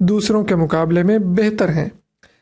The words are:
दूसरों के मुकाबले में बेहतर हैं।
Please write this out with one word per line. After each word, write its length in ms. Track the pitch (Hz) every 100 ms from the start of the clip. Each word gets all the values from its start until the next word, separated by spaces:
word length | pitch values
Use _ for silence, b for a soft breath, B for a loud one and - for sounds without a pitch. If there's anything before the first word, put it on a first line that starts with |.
दूसरों 400 | 180 208 208 214
के 100 | 214 180
मुकाबले 460 | 156 160 165 175
में 320 | 180 220 185
बेहतर 360 | 180 214 214 190
हैं। 200 | 156 - - _ _ b b